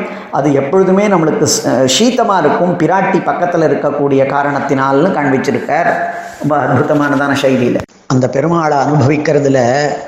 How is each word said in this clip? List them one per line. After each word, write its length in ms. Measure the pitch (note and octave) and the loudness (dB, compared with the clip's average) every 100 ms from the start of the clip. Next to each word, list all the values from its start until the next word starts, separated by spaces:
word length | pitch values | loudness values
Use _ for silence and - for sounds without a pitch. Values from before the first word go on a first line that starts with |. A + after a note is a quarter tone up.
| - - - | -4 -12 -6
அது 220 | C#3+ D3 | -2 0
எப்பொழுதுமே 540 | C3+ C3+ F#3+ F3+ F#3+ G#3 | 0 2 2 2 2 2
நம்மளுக்கு 360 | F#3 D#3 D3 | 2 2 0
ஸ்-, 240 | D3+ - - | 0 0 0
சீத்தமா 720 | B2+ C3 - A#3 B3 G#3+ F#3+ | 0 2 2 2 2 0 2
இருக்கும், 380 | D3 D3 F3 E3 | 0 0 0 0
பிராட்டி 340 | D#3 F#3 F#3+ | 0 0 0
பக்கத்துல 500 | F#3 D3+ C#3 F3 E3+ | 0 -2 -2 -2 0
இருக்கக்கூடிய 480 | D#3 C#3 D3+ C#3 C#3+ | 0 0 -2 -2 0
காரணத்தினால்னு 1000 | C3+ C3+ C#3+ C#3+ C#3 C#3 C3+ C3+ C#3 F3 | 2 2 0 -2 -2 -2 0 2 2 2
காண்பிச்சிருக்கார். 840 | D#3+ C#3 C3+ A#2 A#2 - C#3+ - - - - - - | 0 0 0 0 -2 -2 -2 0 -2 -4 -8 -14 -8
ரொம்ப 100 | D3 | -2
அற்புதமானதான 840 | D3 C3 C#3+ D3+ D3 C#3+ C#3 C#3+ C#3 | -2 0 0 0 0 0 0 0 0
சைலியில. 360 | C3+ B2+ A#2+ A#2+ - - - | 0 0 0 -2 -6 -14 -4
அந்த 200 | C3 B2+ | -2 0
பெருமாளை 500 | C#3 D3 - D#3 C#3+ | -2 0 0 0 0
அனுபவிக்கிறதுல 1120 | C3 D3+ B2+ D3 D#3 D3 C#3 C3+ A#2+ C3+ D3 - | 0 2 2 0 0 0 2 2 2 0 -2 -4